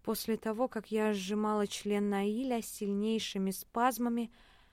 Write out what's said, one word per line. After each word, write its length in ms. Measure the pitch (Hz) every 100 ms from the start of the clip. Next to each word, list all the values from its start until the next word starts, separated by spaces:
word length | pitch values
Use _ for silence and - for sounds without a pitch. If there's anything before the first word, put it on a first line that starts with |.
После 360 | - 214 - 214
того, 300 | 220 220 254
как 240 | 220 -
я 220 | 214 214
сжимала 540 | 208 185 208 214 214 202
член 420 | - 208 208 202
Наиля 520 | 202 202 214 269 233
сильнейшими 880 | - - 202 202 214 220 208 196 190
спазмами, 800 | 190 - 226 247 247 240 233 233 - - - -